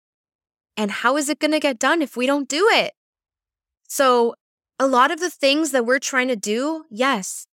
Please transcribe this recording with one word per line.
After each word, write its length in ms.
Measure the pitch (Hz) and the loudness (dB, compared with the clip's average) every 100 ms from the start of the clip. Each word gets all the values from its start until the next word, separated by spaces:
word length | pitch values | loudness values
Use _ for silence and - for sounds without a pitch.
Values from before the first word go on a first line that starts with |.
| _ _ _ _ _ _ _ - | _ _ _ _ _ _ _ -6
And 120 | 208 | -6
how 280 | 202 233 285 | -2 0 0
is 100 | 277 | -2
it 120 | 302 | -2
gonna 200 | 302 311 | 0 0
get 200 | 294 247 | -2 -2
done 220 | 269 339 | 0 0
if 140 | 277 - | -2 -2
we 100 | 254 | -2
don't 220 | 285 269 | -2 -2
do 200 | 294 440 | 0 2
it? 220 | 320 170 - _ _ _ _ _ _ _ _ - | 2 0 -6 _ _ _ _ _ _ _ _ -10
So 480 | - 269 247 233 - _ _ _ - | 0 2 2 0 -4 _ _ _ -4
a 80 | 269 | 4
lot 240 | 254 269 | 6 6
of 80 | 330 | 2
the 100 | 339 | -6
things 420 | - 269 285 311 | 0 2 2 0
that 140 | 262 233 | 0 2
we're 140 | 269 | 0
trying 280 | - 262 254 | 0 -2 0
to 80 | 233 | -2
do, 500 | 208 220 285 320 311 | -2 -2 -2 -4 -8
yes, 580 | 208 262 233 185 - - | -4 -2 -2 -6 -12 -18